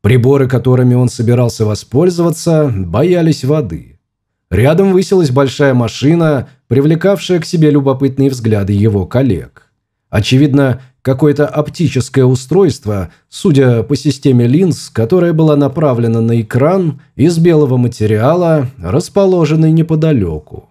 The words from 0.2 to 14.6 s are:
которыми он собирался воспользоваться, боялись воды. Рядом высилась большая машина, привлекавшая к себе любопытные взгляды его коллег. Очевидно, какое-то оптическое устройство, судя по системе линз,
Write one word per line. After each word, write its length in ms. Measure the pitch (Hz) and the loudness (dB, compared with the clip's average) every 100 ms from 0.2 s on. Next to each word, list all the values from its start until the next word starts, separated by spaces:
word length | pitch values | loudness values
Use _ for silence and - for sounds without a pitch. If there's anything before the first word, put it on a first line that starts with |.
| 123 139 131 | 2 2 0
которыми 460 | 127 131 127 123 | 0 0 2 2
он 160 | 123 123 | 2 0
собирался 560 | - 117 120 117 - 107 | -2 -2 0 0 -2 -4
воспользоваться, 1040 | 104 - 127 180 170 170 160 - 156 151 98 | -4 -4 0 0 0 -2 -2 -2 0 0 -4
боялись 680 | 90 98 175 175 165 - | -4 -2 0 2 0 0
воды. 540 | 127 156 110 78 58 _ _ _ _ _ _ | -2 -2 -4 -10 -16 _ _ _ _ _ _
Рядом 440 | 90 135 165 196 | 0 2 2 2
высилась 360 | 185 190 190 156 | 2 2 0 2
большая 440 | 123 135 127 139 | 0 0 0 0
машина, 760 | 123 117 - 139 170 160 139 - _ _ | 2 -2 -2 0 2 2 0 -6 _ _
привлекавшая 720 | 123 147 160 185 202 - 180 | 0 0 0 0 -2 -2 -4
к 60 | 165 | -2
себе 240 | 170 151 | 0 2
любопытные 600 | 143 139 131 139 135 135 | 2 0 -2 -2 0 -2
взгляды 440 | 127 113 104 98 | -2 -2 -2 0
его 320 | 101 107 101 87 | 0 2 0 -2
коллег. 580 | 120 175 85 60 _ _ _ _ _ _ | -2 0 -2 -6 _ _ _ _ _ _
Очевидно, 720 | 92 101 127 147 139 135 127 - _ | -4 0 2 2 2 0 -2 -10 _
какое-то 440 | - 131 151 143 147 | -6 0 0 0 -2
оптическое 760 | 151 151 - 165 131 - 139 | -2 -6 -4 -2 -2 -2 0
устройство, 880 | 127 131 - 180 185 - 104 101 85 _ _ | 2 0 0 2 2 0 -6 -6 -8 _ _
судя 560 | - 202 139 131 117 | -4 0 2 2 0
по 140 | 107 143 | -2 -4
системе 500 | 151 131 143 123 120 | -4 -2 0 2 2
линз, 420 | 147 | 2